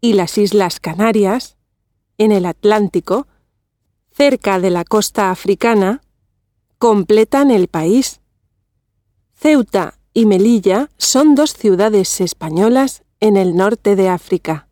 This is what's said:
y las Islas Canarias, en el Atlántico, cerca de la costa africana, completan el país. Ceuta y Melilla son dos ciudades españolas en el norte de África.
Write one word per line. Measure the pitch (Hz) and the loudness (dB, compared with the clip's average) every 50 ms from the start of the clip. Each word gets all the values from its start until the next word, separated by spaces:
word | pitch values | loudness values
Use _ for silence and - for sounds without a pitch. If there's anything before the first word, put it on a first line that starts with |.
y | - 240 226 | 0 2 0
las | 202 185 160 - - | 0 0 -2 -2 -2
Islas | 208 196 - 208 196 175 - - | -2 0 0 0 0 0 -4 -8
Canarias, | - 175 160 170 208 226 226 220 202 190 202 254 - - _ _ _ _ _ _ _ _ _ _ _ _ _ _ | -10 -10 -6 -2 -2 0 0 0 0 0 -2 -4 -6 -10 _ _ _ _ _ _ _ _ _ _ _ _ _ _
en | 214 214 | 0 2
el | 214 196 180 180 | 2 0 0 -4
Atlántico, | 160 _ - 208 214 214 208 185 - 180 165 - 180 226 285 _ _ _ _ _ _ _ _ _ _ _ _ _ _ _ _ _ | -8 _ 0 0 0 2 0 -2 -2 -4 -4 -2 -4 -4 -4 _ _ _ _ _ _ _ _ _ _ _ _ _ _ _ _ _
cerca | _ _ 285 285 262 247 _ 208 196 190 | _ _ 0 0 0 0 _ -2 -2 0
de | 180 190 | 0 -2
la | 175 175 170 | -2 -2 -4
costa | _ - 220 202 - _ - 208 190 | _ -2 -2 -2 -2 _ -4 -2 -2
africana, | 185 - - - 202 - - 233 233 208 196 185 214 277 _ _ _ _ _ _ _ _ _ _ _ _ _ _ _ _ | -4 -6 -2 -4 -4 -2 0 0 2 2 0 0 -2 -6 _ _ _ _ _ _ _ _ _ _ _ _ _ _ _ _
completan | - 233 220 208 185 - 214 214 220 - - 277 285 277 | 0 2 2 2 2 2 2 2 2 2 0 0 2 2
el | 247 208 180 - | 2 2 0 -2
país. | - 165 156 165 202 254 262 - - _ _ _ _ _ _ _ _ _ _ _ _ _ _ _ _ _ _ _ _ _ _ _ _ | -4 -4 -2 0 0 0 0 -2 -8 _ _ _ _ _ _ _ _ _ _ _ _ _ _ _ _ _ _ _ _ _ _ _ _
Ceuta | _ - 302 302 285 233 - - 196 180 - - _ _ _ _ | _ -2 0 2 2 0 -2 -4 -4 -4 -4 -10 _ _ _ _
y | 233 233 | 0 2
Melilla | 214 196 180 196 226 240 220 180 196 185 208 277 302 _ _ | 2 2 2 2 2 2 2 2 0 0 0 -2 -6 _ _
son | - - - 254 285 311 294 | -6 -2 0 2 4 4 4
dos | 262 302 311 - | 4 2 -2 -4
ciudades | - - 220 190 180 202 220 214 202 185 - - - | -4 0 0 0 2 0 0 2 0 -2 -2 -4 -4
españolas | 190 175 - _ - 160 156 165 196 226 240 262 269 269 - - _ _ _ _ | -4 -6 -6 _ -12 -6 -2 0 0 2 2 2 0 -2 -4 -10 _ _ _ _
en | - 214 208 196 | 0 2 2 2
el | 190 180 165 | 2 0 0
norte | 175 190 202 226 220 _ 208 202 | 0 0 0 -2 -2 _ 0 0
de | 190 190 185 | 2 2 0
África. | 180 170 - - - 180 _ - 160 151 _ _ | 0 -4 -4 -6 -6 -6 _ -6 -8 -8 _ _